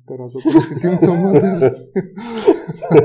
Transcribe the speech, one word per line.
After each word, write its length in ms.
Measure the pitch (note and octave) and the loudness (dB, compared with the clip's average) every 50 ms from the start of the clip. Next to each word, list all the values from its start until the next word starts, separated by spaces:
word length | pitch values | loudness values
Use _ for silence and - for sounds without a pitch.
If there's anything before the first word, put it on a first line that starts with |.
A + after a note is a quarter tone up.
| _ | _
teraz 320 | - C3 B2+ B2 A#2+ B2+ | -16 -14 -14 -14 -12 -12
oproti 400 | C3 - D#4 - - - - D3 | -6 -4 0 2 2 0 0 -4
týmto 400 | - F3 F3 F3+ E3 D#3+ D#3 F3 | -4 -2 -2 0 2 2 2 2
moderným. 560 | E3+ F#3 G3 F#3+ - G3 F#3+ F3 E3+ C3+ A#2+ | 0 0 2 2 2 2 2 0 2 0 0
<laughs> 1040 | - - - - _ F#3+ - - - - A#3 A#3 A3+ A3 G3+ - - - - E3 - - - - G3 - | 0 -4 -10 -8 _ -8 -8 -8 -12 -16 -14 -10 -10 0 2 2 2 2 -2 -10 -12 -12 -4 2 4 4